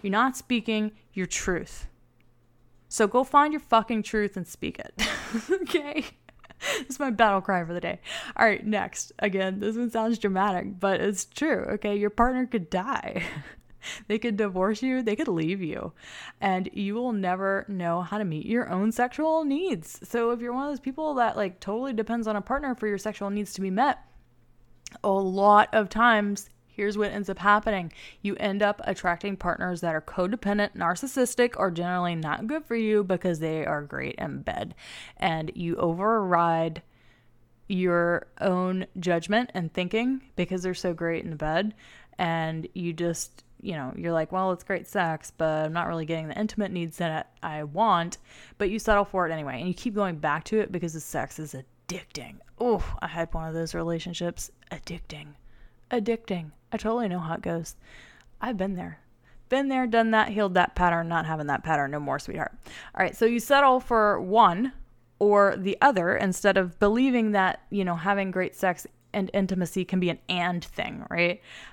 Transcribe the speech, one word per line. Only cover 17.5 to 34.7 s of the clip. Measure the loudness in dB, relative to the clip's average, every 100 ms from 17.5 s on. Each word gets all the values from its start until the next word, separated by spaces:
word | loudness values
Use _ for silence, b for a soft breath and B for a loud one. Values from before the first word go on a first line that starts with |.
| -2 -4
know | -4 -2 -2
how | -2 -4
to |
meet | -4 -4 -2
your | -2 0
own | 0 0
sexual | 0 -2 0 0 2
needs. | 0 0 -2 -4 -6 -16 -6
So | -2 0
if | -2
you're | -4
one | -6
of | -4
those | -6
people | -6 -4 -2 0
that, | 0 0
like, | -4 -4
totally | -6 -4 -2
depends | -4 -2 -2 -2
on | -4
a |
partner | -2 -2 -2 -2
for | -2
your | -2
sexual | -4 -6 -4
needs | -4 -4 -4
to |
be | -2
met, | 2 2 0 -6 -20 _ _ _ _ -20 -20 -20 -4
a | 0
lot | 2 0 4 8 8 8
of | 4 2
times | 4 4 4 2 -2 -8 _ _ -6
here's | -2 0
what | -2
ends | -2 -6
up | 0
happening. | 4 4 4 -2 -4 B B B
You | -4 -2
end | -2 2
up | 2 2
attracting | -2 -2 0 0 -2 -4
partners | -2 -2 -2 -2
that | 0
are | -2
codependent, | -2 -2 0 0 0 0 0 0
narcissistic, | -2 -2 -2 0 2 4 2 2
or | 0
generally | 0 -2 0 0 -2
not | -2 -2 -2
good | -4 -2
for | -2
you | 2 2
because | 2 0 0 -2
they | -2 -2
are | -2 -4
great | -4 -6 -6 -6
in | -6 -6
bed. | -6 -6 -8